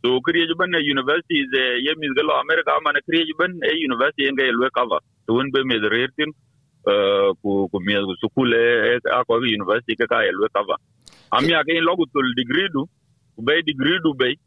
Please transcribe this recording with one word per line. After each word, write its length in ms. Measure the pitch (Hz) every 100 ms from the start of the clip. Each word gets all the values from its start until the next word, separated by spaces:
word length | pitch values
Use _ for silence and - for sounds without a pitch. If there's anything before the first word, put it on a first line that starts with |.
So, 160 | 120 127
create 280 | 139 165 165
a 320 | 165 185 170
university 600 | 147 139 131 160 - 160
is 80 | 135
a, 240 | 135 127 123
yeah, 120 | 135 160
Miss 160 | 151 131
Gallo, 180 | 156 139
America, 320 | 139 160 156 147
man, 120 | 156 143 -
create 220 | 165 160
a 480 | 156 180 180 147 156
university, 520 | 151 120 139 151 139
and 100 | 135
they 120 | 131
will 180 | 120 131 123
cover. 240 | 123 80 _ _ -
So, 80 |
when 160 | 117 139
we 120 | 135
made 180 | 131 117
the 80 | 104
rare 180 | 113 131 -
thing, 160 | 151 - _ _ _ _ -
uh, 460 | 101 98 101 98 92
ku, 260 | 101 98 95
ku, 100 | 98
me, 140 | 90
ku, 220 | 104 98 92
school, 340 | 110 - 127
eh, 420 | 117 117 120 113 123
eh, 40 | -
a, 120 | 120 123
ku, 180 | 117
university, 520 | 123 104 95 110 120 110
ka, 100 | 117
ka, 100 | 113
will 300 | 104 92 107 101
cover. 220 | 101 - _ _ - - _
Ami, 220 | 117 151
again, 320 | 160 147 165 165
lock 120 | 180
to 220 | 147 147 127 120
degree 320 | 120 147 196
do, 120 | 143 156 _ _ _ _ -
ku, 60 |
bay 180 | 117 160
degree 380 | 156 139 139 180
do, 100 | 160
bay. 220 | 139 123 139